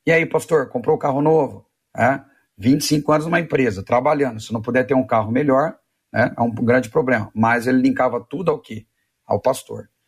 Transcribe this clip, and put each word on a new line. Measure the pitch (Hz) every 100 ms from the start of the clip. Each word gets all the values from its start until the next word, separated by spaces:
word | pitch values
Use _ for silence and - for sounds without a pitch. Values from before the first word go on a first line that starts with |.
| -
"E |
aí, | 165 165
pastor, | 156 - 156 127
comprou | 123 117 151
carro | 147 135
novo?" | 151 160 127 101 _ _ _ -
É, | 117 139 - _ _ -
vinte | 107 151
e |
cinco | - 147 -
anos | 151 160
numa | 170
empresa, | 160 147 123 95
trabalhando, | - 120 139 151 135 110
se | -
não | 113
puder | 113 127
ter | 127
um | 131 127
carro | 113 107
melhor, | 123 147 131 156 - _ _ _
né, | - - -
é |
um | 117
grande | 110 117 127 123
problema. | 156 131 117 104
Mas | 107 113 120 120
ele | 131
linkava | 131 131 127 117
tudo | 104 147 170
ao | 151
quê? | - 120 - _ _ _ -
Ao | 101
pastor. | 127 131 - 110 - _